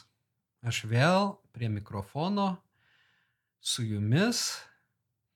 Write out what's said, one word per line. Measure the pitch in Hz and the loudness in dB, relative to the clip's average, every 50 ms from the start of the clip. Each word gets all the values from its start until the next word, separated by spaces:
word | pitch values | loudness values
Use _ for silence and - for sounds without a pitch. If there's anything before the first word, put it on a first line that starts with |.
| - _ _ _ _ _ _ _ _ _ _ _ - 117 | -16 _ _ _ _ _ _ _ _ _ _ _ -6 -6
aš | 117 - - | -6 -4 -4
vėl | 110 113 120 139 165 185 190 202 196 - - _ _ _ | 0 2 4 4 6 4 4 2 0 -2 -8 _ _ _
prie | 123 120 110 104 | -6 -4 -4 -4
mikrofono | 104 104 - - 101 98 - - 139 160 190 208 202 202 190 180 - _ _ _ _ _ _ _ _ _ _ _ _ _ _ _ _ _ _ _ _ - | -4 -6 -8 -8 -8 -8 -8 -6 -6 -4 -2 0 0 0 0 -2 -4 _ _ _ _ _ _ _ _ _ _ _ _ _ _ _ _ _ _ _ _ -8
su | - - - 120 110 | -6 -4 -2 -2 -2
jumis, | 107 104 104 107 120 165 202 240 233 - - - - - - - _ _ _ _ _ _ _ _ _ _ _ _ _ | -2 -2 2 2 4 4 4 4 2 0 -2 -4 -6 -8 -14 -18 _ _ _ _ _ _ _ _ _ _ _ _ _